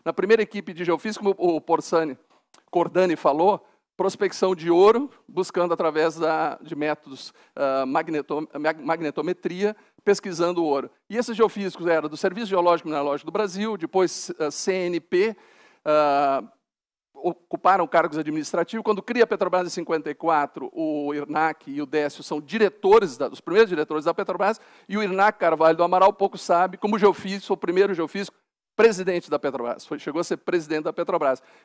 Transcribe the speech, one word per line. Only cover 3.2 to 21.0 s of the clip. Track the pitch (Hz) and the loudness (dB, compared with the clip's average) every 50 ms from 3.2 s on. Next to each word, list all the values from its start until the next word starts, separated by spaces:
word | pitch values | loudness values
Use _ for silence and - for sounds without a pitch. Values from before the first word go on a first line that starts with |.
| - 156 139 151 175 196 202 - - _ _ _ _ _ _ | 2 2 2 4 4 2 2 2 -2 _ _ _ _ _ _
prospecção | - 185 196 - - 208 185 - - 202 185 185 | -4 -2 -2 -2 -2 -2 -4 -2 0 0 0 0
de | 165 160 170 | 0 0 2
ouro, | 170 175 196 208 233 240 285 262 - _ _ | 6 6 8 8 6 6 2 -6 -8 _ _
buscando | - - 147 185 - - 185 175 175 170 | -8 -6 -6 -4 -2 -2 -2 0 0 0
através | - 180 160 147 156 156 165 156 165 | 0 0 0 2 2 2 0 0 0
da, | 165 156 160 156 160 147 - - | -2 0 0 0 -2 -2 -4 -8
de | - 147 165 | -12 -12 -8
métodos, | 143 147 151 147 - - 147 135 131 - - - _ _ _ - | -4 -2 -2 -4 -4 -8 -14 -18 -18 -18 -18 -20 _ _ _ -6
ah, | - 139 135 135 135 135 | -4 -2 0 0 0 -2
magneto-, | 131 139 185 - 175 160 151 139 - 151 147 156 - - 151 | 0 -2 -2 -2 -2 -4 -6 -4 -4 -6 -6 -8 -8 -8 -4
mag-, | 151 156 160 160 131 | -2 -2 -2 -2 -2
magnetometria, | 151 165 170 165 143 135 - 147 170 180 - - 185 170 180 202 208 214 - _ _ _ _ _ | -4 -4 -2 -4 -4 -4 -4 -4 -4 -4 -4 -6 -8 -4 -2 -2 -4 -4 -6 _ _ _ _ _
pesquisando | 202 202 - - 202 175 156 170 175 180 170 | 0 0 0 -2 -6 -4 -2 0 0 0 0
ouro. | 170 156 139 139 123 - - _ _ - | 0 0 0 -2 -2 -6 -12 _ _ -8
E | 196 | -6
esses | 233 240 - 226 202 | -6 -4 -4 0 2
geofísicos | 226 202 - 208 202 185 - - 170 175 | 2 2 2 -2 -6 -6 -6 -4 -2 0
eram | 165 160 147 151 | 0 0 0 -2
do | 151 151 | -4 -4
Serviço | - 190 180 214 240 190 | -4 -4 -4 -4 -6 -2
Geológico | 190 180 175 175 170 160 - 156 | 0 2 4 4 2 2 0 -4
e | |
Mineralógico | 151 143 143 143 139 147 - 160 | -4 -2 -2 -2 -4 -4 -6 -4
do | 170 | -4
Brasil, | 208 214 196 175 196 208 226 214 180 | -2 -2 -2 -4 -4 -4 -4 -4 -6
depois, | 165 156 - 190 185 165 - - - - 175 - | -6 -2 0 2 2 2 0 -4 -10 -10 -8 -6
ah, | 160 147 | -4 -4
C | 143 - - 202 185 | -4 -4 -4 -2 -2
N | 185 180 175 175 165 | -2 -2 -2 -4 -4
P, | - _ - 175 202 220 208 - - _ _ _ _ _ _ _ - | -4 _ 0 2 2 0 -2 -6 -14 _ _ _ _ _ _ _ -2
ah, | 151 151 151 151 147 139 139 143 139 135 135 110 - _ _ _ _ _ _ _ _ _ _ _ _ _ | 0 2 4 4 4 2 2 2 2 0 -2 -4 -6 _ _ _ _ _ _ _ _ _ _ _ _ _
ocuparam | 139 143 175 170 - _ - - - - 180 190 190 175 151 | -8 -6 -6 -6 -6 _ -10 -6 0 2 4 4 4 2 2
cargos | - 170 170 160 147 160 | 2 2 2 2 -2 -6
administrativos. | 151 151 156 156 143 - - 180 165 - - 226 208 | -4 -4 -4 -4 -4 -4 -2 -2 -2 -2 -4 -4 -2
Quando | 214 214 190 | -2 -2 -2
cria | - - 233 240 226 | -2 -2 0 2 2
a | - | 2
Petrobras | 220 - 196 180 180 185 180 | 2 0 0 0 0 0 -2
em | 175 | -2
cinquenta | - 180 165 - 165 160 151 160 | -6 -8 -6 -4 -4 -4 -4 -6
e | 139 | -8
quatro, | - 165 165 160 147 147 143 - 151 135 - - | -6 -2 0 0 0 0 -2 -6 -10 -12 -10 -8
o | 160 160 156 151 147 | -6 -4 -4 -4 -4